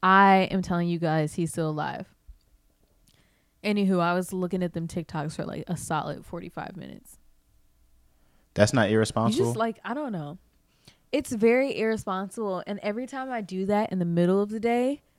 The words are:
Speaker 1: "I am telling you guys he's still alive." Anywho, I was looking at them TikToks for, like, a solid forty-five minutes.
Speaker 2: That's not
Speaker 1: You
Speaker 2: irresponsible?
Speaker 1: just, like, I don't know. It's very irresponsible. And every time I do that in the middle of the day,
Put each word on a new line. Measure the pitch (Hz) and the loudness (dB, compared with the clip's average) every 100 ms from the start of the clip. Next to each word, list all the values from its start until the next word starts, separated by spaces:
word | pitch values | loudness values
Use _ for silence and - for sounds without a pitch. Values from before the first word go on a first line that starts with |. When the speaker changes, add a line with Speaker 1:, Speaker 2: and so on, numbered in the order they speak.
Speaker 1:
"I | 185 190 196 190 185 | 6 8 8 8 4
am | 190 | 0
telling | 180 175 175 | 0 0 0
you | 170 | 0
guys | 165 160 151 | 0 2 0
he's | - 165 | -2 -4
still | 170 156 | -2 -4
alive." | 151 151 - - _ - - _ _ _ _ _ _ _ _ _ _ _ _ | -2 -4 -6 -12 _ -20 -20 _ _ _ _ _ _ _ _ _ _ _ _
Anywho, | 202 208 190 185 | -2 2 2 2
I | 170 | 2
was | 180 180 | 0 -2
looking | 185 180 185 | -4 -2 -2
at | 175 | -2
them | 170 165 | -4 -6
TikToks | 175 160 160 151 - | -6 -6 -6 -6 -6
for, | |
like, | - - - | -8 -8 -6
a | 170 | -6
solid | - 156 147 - - | -4 -4 -4 -8 -12
forty-five | 170 175 - - - | -14 -12 -12 -12 -12
minutes. | 65 - - - _ _ _ _ _ _ _ _ _ _ _ _ _ | -16 -16 -20 -20 _ _ _ _ _ _ _ _ _ _ _ _ _
Speaker 2:
That's | - 104 | 2 4
not | 131 101 | 4 4
Speaker 1:
You | 110 | 4
Speaker 2:
irresponsible? | 107 - 113 220 117 | 2 2 0 2 0
Speaker 1:
just, | 214 | 0
like, | 226 - | -4 -4
I | 190 254 | -8 -6
don't | 285 | -6
know. | 185 147 175 _ _ _ _ - _ _ | -6 -8 -12 _ _ _ _ -20 _ _
It's | 294 - | -4 -2
very | 226 226 247 277 - | 2 4 4 2 -2
irresponsible. | 220 220 214 185 196 - 208 180 - | -2 -2 -4 -6 -6 -6 -6 -6 -6
And | 208 | -8
every | 208 214 254 | -6 -6 -8
time | 269 262 | -8 -8
I | 240 | -8
do | 196 185 196 | -6 -4 0
that | 208 220 | 0 0
in | 185 | 0
the | 175 | 0
middle | 170 175 190 | 2 4 4
of | 208 | 2
the | 220 | -2
day, | 226 240 254 285 _ | 0 0 0 -2 _